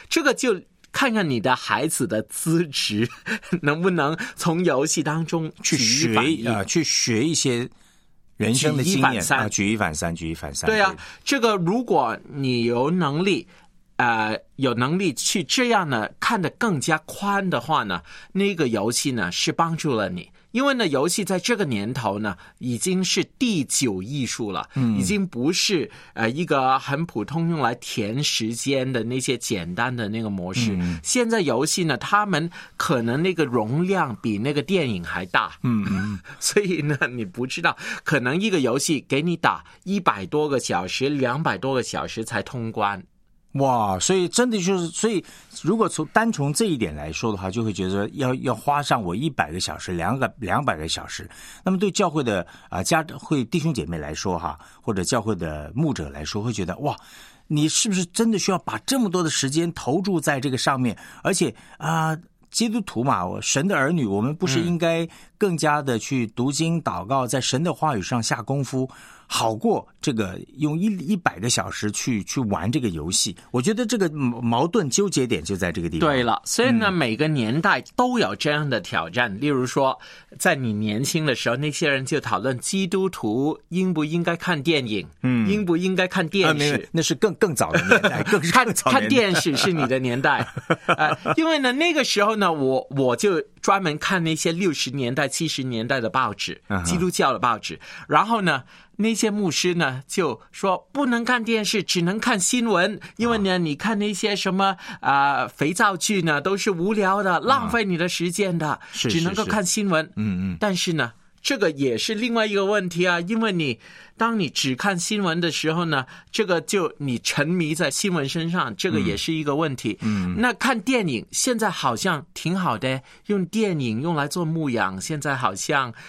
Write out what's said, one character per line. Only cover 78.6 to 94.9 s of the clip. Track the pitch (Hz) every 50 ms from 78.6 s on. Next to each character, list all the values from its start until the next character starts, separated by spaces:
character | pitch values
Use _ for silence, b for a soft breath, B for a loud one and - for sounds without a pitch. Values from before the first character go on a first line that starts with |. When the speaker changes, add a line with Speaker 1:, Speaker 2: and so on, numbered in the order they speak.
| 151 143
Speaker 1:
的 | 127 107
挑 | 87 - - 85 82 82
战。 | 85 120 123 117 95 98
例 | 135 147
如 | 143 131 127
说， | 123 - 143 139 131 - - B B B B B B B -
在 | - 185 165
你 | 139 131 117
年 | 107 104 107 107 104 110 139
轻 | - - 165 156
的 | 147 123
时 | - - 127
候， | 117
那 | 127 147 151
些 | 139 - 175 147
人 | 139 131 135
就 | 127 160 143
讨 | - 120 110 92
论 | 104 131 131 123
基 | - - - 190 190
督 | 180 185 190 190 190
徒 | 180 - - 110 104 123 139 151 156 - - -
应 | 165 180 185 185
不 | 180 156 151
应 | 151 156 170
该 | 170 175 170
看 | 165 - 185 180 151
电 | 131 156 165 147 127
影， | 113 107 98 82 - - _ -
Speaker 2:
嗯。 | 127 127 120 113 143
Speaker 1:
应 | 202 208 214
不 | 175 170
应 | 160 180 185 190
该 | 175 185 180
看 | - 190 175 156
电 | 190 202 185 160
视。 |
Speaker 2:
啊， | 156
没 | 147 143 147
有， | 143 117 - -
那 | - 165
是 | 156 - 160
更， | 131 - 214 165
更 | - - - 147
早 | - - -
的 | 160 165 - 185
年 | 233 220 -
代， | 202 - - -
Speaker 1:
<laughs> | -
Speaker 2:
更 | - 190 139
是 | 170
更 | 170 254 254 233 196
早 | - - -
的 | 247 269
年 |
代。 |
Speaker 1:
看， |
看 | - -
电 | 277 262 220 196 180
视 | 165 - 175 143 127
是 | - 202 175
你 | 156 147 147
的 | 131 131
年 | 131 127 120 127
代。 | 139 156 139 120 117 - - - - -
Speaker 2:
<laughs> | 165 - - - 175
Speaker 1:
呃， | - 156 151 151 - - - -
因 | - 320 320
为 | 320 302
呢， | 269 247
那 | 247 269 320 349
个 | 330 311 254
时 | - - 202 202
候 | 214 226
呢， | 214 202 180 165
我， | 151 135 131 131 131 - -
我 | - 143 135 127 120
就 | - - 208 185 156 - - - -
专 | - - 196 196
门 | 196 165 147 156
看 | - - 196 185 170
那 | 160 160
些 | 151 - -
六 | 165 170 202 180
十 | 147 - - -